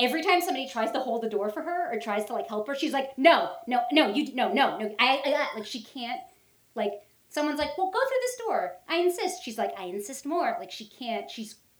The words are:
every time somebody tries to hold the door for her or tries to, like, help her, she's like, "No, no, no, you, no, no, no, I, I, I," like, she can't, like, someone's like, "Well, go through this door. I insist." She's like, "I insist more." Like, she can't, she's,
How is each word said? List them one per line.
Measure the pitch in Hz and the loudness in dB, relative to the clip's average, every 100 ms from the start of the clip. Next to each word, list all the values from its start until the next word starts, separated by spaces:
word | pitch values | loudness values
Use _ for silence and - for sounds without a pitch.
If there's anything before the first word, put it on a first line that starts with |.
every | 247 320 | 2 2
time | 370 359 | 4 4
somebody | 339 269 254 | 4 -2 -2
tries | 226 220 | -2 -2
to | 247 | 0
hold | 247 233 | -2 -2
the | 220 | 0
door | 208 208 | 0 0
for | 320 | -2
her | 339 349 285 | -4 -2 -2
or | 226 | -2
tries | 220 208 214 | -2 -2 -2
to, | |
like, | 220 - | -4 -4
help | 214 247 | -4 -4
her, | 277 | -2
she's | 302 | 0
like, | 269 269 - | 0 -4 6
"No, | 311 294 - - - | 8 8 4 -6 -2
no, | 247 - | 0 4
no, | 302 226 | 4 4
you, | 226 - | 2 0
no, | 254 202 | 0 2
no, | 240 233 - | 4 2 2
no, | 208 - | -4 2
I, | 254 277 | 2 4
I, | 277 | 2
I," | 294 247 220 | 0 0 -4
like, | 214 | -8
she | 240 | -10
can't, | - 262 233 247 - _ _ _ _ 220 | -12 -10 -8 -8 -12 _ _ _ _ -4
like, | 208 - _ _ _ | -4 -4 _ _ _
someone's | 302 294 294 | -2 0 0
like, | 285 - | -2 0
"Well, | 381 | 0
go | 453 539 | 2 2
through | 523 | 2
this | 494 - | 0 -4
door. | 453 - - - - | -2 0 -2 -6 -2
I | 339 | 2
insist." | 359 349 415 - | 2 2 -2 -4
She's | 247 220 | -8 -4
like, | 196 196 | -4 -4
"I | 180 | -8
insist | 202 202 262 285 | -8 -8 -8 -2
more." | 339 247 - | 0 0 -2
Like, | 190 | -8
she | - 214 | -12 -14
can't, | - 240 214 202 | -10 -6 -6 -6
she's, | - 214 - _ | -10 -12 -14 _